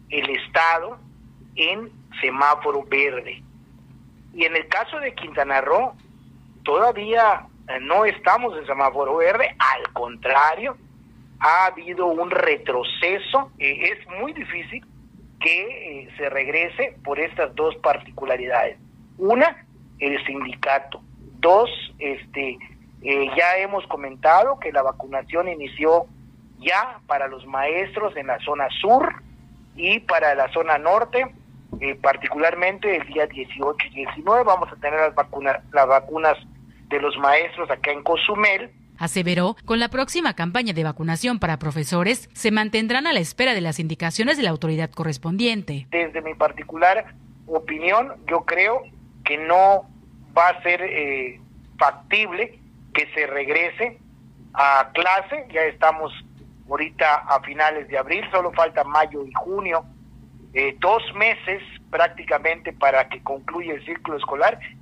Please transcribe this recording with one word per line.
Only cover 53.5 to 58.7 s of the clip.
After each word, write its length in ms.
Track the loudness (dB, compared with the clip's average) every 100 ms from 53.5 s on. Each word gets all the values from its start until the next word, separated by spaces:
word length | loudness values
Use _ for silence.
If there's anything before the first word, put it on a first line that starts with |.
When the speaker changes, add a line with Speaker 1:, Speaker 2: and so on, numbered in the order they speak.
| -2 -2 -4 -6 -6 -20 -20 -20 -20 -8
Speaker 1:
a 360 | 2 4 4 2
clase. 520 | 0 0 0 -2 -8 -6
Ya 80 | -2
estamos 500 | -2 2 2 2 -4 -10 -18 -20 -20 -20 -8
ahorita 500 | -6 -6 0 2 2
a 200 | 2 0
finales 440 | 0 0 0 0 -4
de 100 | -4
abril, 280 | -2 -4 -2
solo 200 | -2 0
falta 320 | 2 2